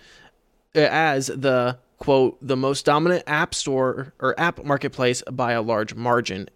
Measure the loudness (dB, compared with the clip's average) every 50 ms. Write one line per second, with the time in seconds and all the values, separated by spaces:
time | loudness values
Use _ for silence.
0 | -20 -20 -20 -20 -20 -20 _ _ _ _ _ _ _ _ 0 2 2 4 4 2
1 | 2 2 0 0 -2 -4 -4 -2 0 2 2 2 2 0 -2 -6 _ _ _ -6
2 | 0 2 4 4 4 2 0 -2 -6 -4 -2 0 0 -2 -2 0 2 2 2 4
3 | 4 2 0 0 -2 -2 -2 -2 -2 -2 -4 -6 -4 -2 0 0 0 0 -2 -4
4 | -8 -12 -10 -4 -2 -2 0 0 0 -2 -2 -4 -4 -2 -2 -2 -2 -4 -4 0
5 | 0 0 0 0 -4 -8 -6 -4 -2 0 0 0 0 0 0 -2 -2 -4 -6 -4
6 | 0 2 2 2 2 0 -4 -8 -8 -10 _